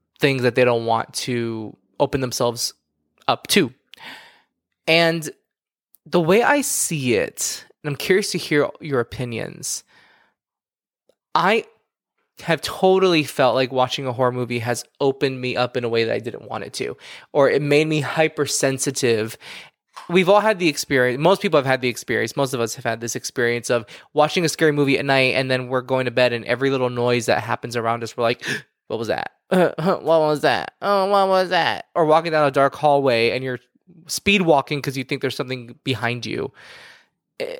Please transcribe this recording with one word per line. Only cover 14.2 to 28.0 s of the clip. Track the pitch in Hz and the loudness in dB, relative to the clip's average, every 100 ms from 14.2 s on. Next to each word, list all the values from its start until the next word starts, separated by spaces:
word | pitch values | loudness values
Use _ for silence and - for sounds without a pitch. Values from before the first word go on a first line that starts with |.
| 127 | -2
movie | 123 120 120 | -2 -4 -4
has | 113 120 - - | -4 -6 -8 -2
opened | 143 135 143 131 | -2 0 -2 -4
me | 127 123 | -4 -2
up | 123 131 | -2 -2
in | |
a | 120 | -2
way | 117 | 0
that | 113 | 0
I | 113 | -2
didn't | 117 - - | -6 -12 -10
want | 113 | -10
it | - | -10
to, | - - - - - - | -8 -8 -10 -16 -20 -4
or | 156 139 | 2 4
it | 117 | 4
made | 147 147 156 | 4 2 2
me | 156 | 0
hypersensitive. | 131 - 160 - 143 - 135 135 147 127 123 113 110 - - - - _ _ - - | -2 0 0 0 -4 0 -2 -2 -4 0 0 0 -2 -8 -18 -20 -20 _ _ -18 -2
We've | 175 175 | 2 4
all | 202 | 4
had | 208 196 | 4 2
the | 175 | 0
experience, | 143 - 139 123 127 | -2 0 2 2 2
most | 160 190 | 2 2
people | 202 156 | 2 2
have | 131 | 2
had | 131 | 0
the | 123 | 0
experience, | 117 - 113 113 - | -4 -4 -2 -2 -2
most | 135 | -2
of | 131 | -2
us | 113 - | -4 -4
have | |
had | 120 117 | -6 -4
this | 113 127 | -6 -8
experience | - - 117 120 113 | -8 -2 0 0 0
of | 123 113 - - | -2 -2 -16 -6
watching | 143 147 - | 0 2 2
a | 165 | -2
scary | - 160 | 2 2
movie | 147 139 120 | 4 2 2
at | |
night, | 139 135 131 | 2 2 2
and | 123 131 | 2 0
then | 127 123 | -2 -2
we're | 127 | -4
going | 127 131 | -2 -2
to | 127 | 0
bed, | 120 123 | 2 2
and | 120 | 2
every | - 120 135 | -2 -2 0
little | 135 127 | 0 -2
noise | 120 120 123 117 | 0 0 2 2
that | 104 | 0
happens | 113 117 120 | 0 -6 -6
around | 117 117 117 | -4 -2 -4